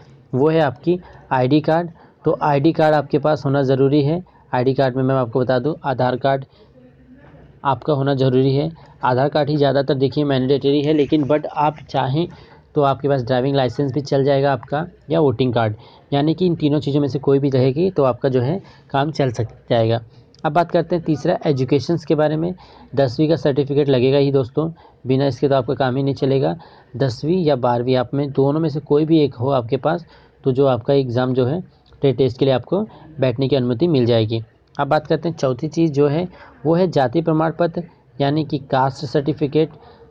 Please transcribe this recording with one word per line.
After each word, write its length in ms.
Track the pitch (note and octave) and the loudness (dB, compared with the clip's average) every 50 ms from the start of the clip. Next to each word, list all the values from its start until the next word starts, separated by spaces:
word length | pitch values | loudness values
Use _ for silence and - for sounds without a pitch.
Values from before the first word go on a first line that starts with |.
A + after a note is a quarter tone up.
| - - - - - - - | -20 -20 -20 -20 -14 -6 -2
वो 140 | B2+ C#3+ D#3 | 0 0 2
है 120 | D#3 E3 | 2 2
आपकी 360 | D3+ C3 A2+ - - E3+ F3+ F3+ - - - - - - | 2 0 -2 -4 -2 -2 -2 -2 -4 -16 -20 -20 -8 -4
आईडी 280 | C3+ B2+ B2+ B2+ D3 D#3 | 0 0 2 2 2 2
card। 280 | D3+ E3 D#3 E3+ F3 E3 - - - - _ _ - | 2 2 0 0 -2 -4 -12 -18 -20 -20 _ _ -2
तो 120 | D#3 - - D3+ | -2 -2 0 0
आईडी 280 | D3+ C#3+ C#3+ C3+ E3 D#3+ | 0 0 2 2 2 2
card 220 | E3 D#3 D#3 D3+ | 4 4 4 4
आपके 240 | D3 C#3 - - C#3 | 2 0 0 -4 -2
पास 260 | C#3+ D3+ D3+ - - | 0 0 -2 0 -2
होना 160 | C3+ C3+ C#3+ C3+ | -2 0 0 2
ज़रूरी 380 | B2+ C3+ C3 C#3 C3+ C#3+ D3+ C#3 | 2 2 2 2 2 2 2 2
है। 200 | C#3+ E3 F#3 F#3 - _ - _ - C3 | 0 -2 -4 -6 -12 _ -20 _ -6 -4
आईडी 200 | B2+ B2 C3+ C3 | 0 0 0 2
card 220 | C#3+ C3+ C3 B2 | 2 0 0 0
में 80 | C3+ C3 | 0 0
मैं 120 | C3 C3+ | 0 0
आपको 240 | C3 B2 A#2 A2 C3+ | 0 0 0 -2 -2
बता 200 | B2 A#2+ C3 B2 | 0 0 0 0
दूं, 140 | B2 D3+ E3+ - - | 0 -2 -6 -4 -6
आधार 300 | C#3+ C3 A#2 B2+ B2+ B2+ | -6 -2 -2 0 -2 -2
card 280 | A#2+ - C3+ C#3 C#3 C3+ _ _ _ - _ _ - - - _ _ - - - - - - - - - - - - - | 0 0 -2 -2 -2 -6 _ _ _ -20 _ _ -20 -20 -20 _ _ -20 -20 -20 -20 -20 -20 -20 -20 -20 -20 -20 -6 -4
आपका 280 | C#3 C3+ B2+ - D#3+ D3 | -4 -4 -2 -2 -2 -2
होना 200 | C3+ C3+ C#3 C#3+ | 0 0 0 0
ज़रूरी 400 | B2+ C3 C3 B2+ B2+ C3 C3+ C3+ | 2 2 2 2 2 2 2 2
है। 140 | C#3+ D3+ E3 E3 - - - - - - | 0 -2 -2 -6 -12 -20 -20 -16 -4 -2
आधार 260 | B2 B2+ B2 C#3 C#3+ | 0 0 2 0 0
card 200 | C#3 D3+ C#3+ C#3+ | 0 0 0 0
ही 80 | D3+ | 0
ज़्यादातर 360 | C#3+ C#3+ C#3 C3 C#3 C#3 D3+ D3 | 2 2 2 2 2 0 0 0
देखिए 280 | C3 C#3 C3 - D3+ D3 | 0 0 0 0 0 0
mandatory 580 | C#3+ C3+ B2+ B2+ B2+ C#3+ C3 C#3 C#3 C#3+ D3 | 0 0 0 2 2 0 0 2 2 0 2
है, 120 | C#3+ D3+ D#3+ | 2 2 2
लेकिन 340 | D3 C#3 B2 D#3+ D#3 C#3 | 2 2 2 2 0 2
but 180 | C3+ D3 D3 D3 | 2 0 0 -2
आप 300 | - - D#3 D3 D3+ D3+ - C3+ - | -4 -4 -2 -2 -2 -2 -4 -14 -6
चाहें 380 | - C3+ C3 C3 C3+ D#3+ F3 F3+ - - - - - - _ _ - | -4 -4 -2 -2 -2 -2 -4 -4 -8 -18 -20 -20 -20 -20 _ _ -2
तो 60 | D3+ C#3+ | 2 2
आपके 260 | C#3 C3+ A2+ D3 C#3 | 2 0 0 0 0
पास 140 | C#3+ C3 A#2 | 0 0 0
driving 320 | B2+ C3 B2 B2+ C#3 C#3 | 0 0 0 0 0 0
license 380 | C#3 B2+ B2 A#2+ - C#3+ C3+ A#2+ | 0 0 0 -2 -2 -4 -2 -2
भी 80 | D3+ | -6
चल 220 | C#3 - D3 C3+ C3 | -4 0 0 0 2
जाएगा 300 | C#3+ C#3 C3+ C#3 C#3+ C3+ | 2 2 2 2 0 0
आपका 320 | A2+ - - D3 D3+ F3 F#3 - _ _ - | -2 -4 -6 -6 -6 -6 -8 -12 _ _ -2
या 100 | D3+ E3 | 0 2
voting 340 | D#3 C3+ A2+ B2 C3 B2+ A#2 | 2 2 2 2 0 0 2
card, 220 | B2 A2+ A2 G#2 - - - - - _ - C#3+ | 0 0 0 -2 -6 -14 -20 -20 -20 _ -4 -2
यानी 200 | C#3 D3 D#3+ D#3 | 0 0 0 0
कि 120 | D#3+ F#3 | 0 0
इन 100 | F3 E3 | 0 0
तीनों 240 | - D3+ C#3+ D3 D3 | 0 0 0 0 0
चीज़ों 220 | - C#3+ C#3 D3 | -2 0 0 0
में 60 | C#3+ | 0
से 120 | C#3 D3 C#3 | 0 -2 -2
कोई 180 | - C#3+ C#3 C#3 | 0 2 2 2
भी 100 | C#3+ C#3 | 2 2
रहेगी 400 | C3+ B2+ B2+ C3+ C3 D#3 F3+ F#3+ | 2 2 2 2 2 0 -2 0
तो 120 | F#3 D3+ C3+ | 0 2 2
आपका 260 | B2+ A#2 - - C3+ | 2 0 0 -2 0
जो 120 | B2+ C3 | 0 0
है 200 | A#2+ C#3 F3+ G3 - - - - _ - | 0 0 -2 -4 -6 -14 -20 -20 _ -6
काम 200 | - C#3 C#3+ D#3 | -2 -2 -2 -2
चल 200 | D3 - C#3 B2+ | -2 -2 -2 -2
सक-, 240 | A2+ - A2 - - - _ - | 0 -4 -6 -6 -8 -18 _ 0
जाएगा। 320 | B2+ A#2 A2+ A2+ A2+ A2+ A2+ - - - - _ _ - - | 0 2 2 2 0 -2 -4 -10 -20 -20 -20 _ _ -8 -6
अब 60 | D#3 D3 | -2 0
बात 180 | F3 E3+ E3+ | 0 0 2
करते 240 | - E3+ E3 E3+ F3+ | 0 -2 0 0 -4
हैं 80 | E3+ E3 | -4 -2
तीसरा 320 | E3 D3+ C3+ - F3 F3+ - - | -2 -4 -2 0 -2 -2 0 0
एजुकेशंस 580 | E3+ C#3 B2+ C3 - D3 C#3 C#3+ - E3+ E3 - | -2 -2 -2 0 0 0 0 0 -2 -4 -4 0
के 100 | - D#3+ | -2 0
बारे 200 | D3 D3+ D3+ D#3 | 0 2 0 0
में। 160 | D#3 E3+ F3+ F#3 - - - - - - - - | -2 -4 -6 -6 -10 -16 -20 -20 -20 -20 -6 -2
दसवीं 320 | C3+ C#3 A#2+ A#2 - D#3 D3+ | 0 0 0 0 0 0 0
का 60 | E3 | 0
सर्टिफिकेट 540 | - - D3 C3 D3 C#3 C3+ C#3 C#3+ C#3+ C#3 | 0 0 0 0 0 -2 0 0 0 2 2
लगेगा 280 | C3+ B2 B2 C3+ C#3 | 2 2 2 2 4
ही 140 | C#3+ C#3 C#3+ | 2 2 2
दोस्तों, 380 | C3+ C3+ A#2+ A#2+ - D3+ D#3 E3 D#3+ - - - _ _ - | 2 0 -2 0 -2 -4 -4 -4 -6 -12 -20 -20 _ _ -2
बिना 200 | A#2+ C3 C3 C#3 | 0 0 2 2
इसके 200 | C#3 C#3 - D3+ C3+ | 0 -2 0 0 2
तो 60 | C#3 | 2
आपका 180 | C3+ A2+ D3 C3+ | 2 0 -2 -2
काम 200 | A2+ C3+ B2+ A#2+ | -2 0 -2 0
ही 80 | C#3 C#3 | -2 -2
नहीं 120 | C#3 C3+ | -2 -2
चलेगा। 400 | - D3 C3+ C3+ C3+ C#3+ D#3+ E3+ E3 - - - - - _ - | -2 -2 0 0 0 0 -2 -4 -6 -12 -20 -20 -20 -20 _ -4
दसवीं 400 | A2+ C#3 B2+ A2+ - D3 D3+ F3+ F#3+ D#3+ | -2 -2 -2 -2 -4 -4 -2 -2 0 2
या 100 | D3 C#3+ | 0 0
बारहवीं, 380 | B2 B2 B2 A#2+ A#2+ B2 C3 B2+ | 2 0 0 0 0 0 0 0
आप 180 | B2+ B2 - C#3 | 0 0 -2 -4
में 160 | C#3 D3 C#3 | -4 -4 -2
दोनों 280 | C#3 C#3 C3+ C#3 D3 D#3+ | 0 0 0 2 0 0
में 80 | E3 D#3 | -2 -2
से 100 | C3+ D#3 | -4 -6
कोई 240 | - - D3 D3 D#3+ | -4 0 0 0 2
भी 140 | D#3 E3 D#3 | 2 4 2
एक 160 | D3 C3 - | 2 2 -2
हो 140 | A2+ A#2+ C#3 | -4 -2 0
आपके 260 | C#3 B2+ A#2 A2+ C3+ | 0 -2 -2 -2 -4
पास, 280 | C3 - D3 E3+ E3+ E3 - - - - _ _ _ - | -2 -2 -2 -2 -2 -8 -14 -20 -20 -20 _ _ _ -2
तो 80 | C3+ | -2
जो 140 | B2 C3 C#3+ | 2 2 2
आपका 260 | C3+ B2 A2+ - - C#3+ | 2 2 0 0 0 0
एग्ज़ाम 400 | C#3 C3+ A#2+ A2+ B2 B2+ B2+ B2+ | 0 0 0 -2 -2 0 0 0
जो 120 | C3 B2 | 0 0
है 140 | B2 D#3 F#3 F#3 - _ _ _ _ - - | 0 -2 -4 -6 -10 _ _ _ _ -10 -2
ट्रेड 160 | - C#3 B2+ | 0 0 2
टेस्ट 200 | C#3 C3+ A#2+ A#2 - | 2 0 0 2 0
के 60 | D3 | 2
लिए 80 | C3+ C3 | 2 2
आपको 280 | A#2+ A#2+ - E3+ G3 A3 - - - - - - C3+ | 0 0 -2 -4 -4 -4 -6 -10 -20 -20 -18 -6 -2
बैठने 280 | C3 C3 A#2+ B2+ C#3 | -2 -2 0 0 0
की 80 | C3 C#3+ | 0 0
अनुमति 320 | C3 B2 B2 B2 A#2 E3+ | 0 0 0 0 0 0
मिल 180 | F3 D3+ C3 A#2+ | 2 2 2 2
जाएगी। 360 | A#2 A#2 A2+ A2 G#2+ A#2 A2+ A2 _ _ _ _ _ - | 4 2 2 2 0 -2 -6 -8 _ _ _ _ _ -6
अब 120 | - C#3+ | -6 -2
बात 200 | C#3 D#3+ D3+ D3+ | 0 0 -2 0
करते 220 | - D#3+ C#3+ - E3+ | -2 -4 -2 -2 -6
हैं 60 | E3 | -4
चौथी 320 | - C#3+ C3 B2+ - D#3+ | -2 -2 -2 -2 -2 -6
चीज़ 240 | D3 - E3+ E3 D#3+ | -6 -2 0 0 0
जो 160 | C3+ C#3 D3 | 2 2 2
है, 200 | C#3+ C#3+ E3 F#3 F#3 - - - - - - - | 2 2 0 -4 -6 -10 -18 -20 -20 -20 -6 -2
वो 100 | D3+ E3 | 0 2
है 120 | F3 F#3+ E3 | 2 2 2
जाति 320 | - D3 C3 B2 C#3+ E3+ | 2 0 0 2 0 -2
प्रमाण 300 | E3 E3 D#3 D#3 D#3+ D#3+ D#3 - | 0 0 0 0 0 -2 0 -2
पत्र, 240 | F3 E3+ E3+ F3+ E3 - _ _ _ _ _ - | -2 -2 -2 -6 -10 -10 _ _ _ _ _ -2
यानी 220 | C#3 C#3 D3 D#3 D3 | -2 0 0 -2 -2
कि 120 | - D#3 C3+ | -4 -6 -8
कास्ट 440 | - - C#3+ C3 C3 C3+ C3+ - D3+ | -4 -2 0 0 0 0 -2 -6 -10
सर्टिफिकेट। 640 | B2 - D3+ C3+ D#3 C#3+ - D3+ C#3+ D3 D3+ D#3+ D#3 - - - - - - - - | -2 -2 -2 -2 -2 -4 -2 -4 -2 0 0 0 0 -4 -20 -20 -20 -20 -20 -20 -6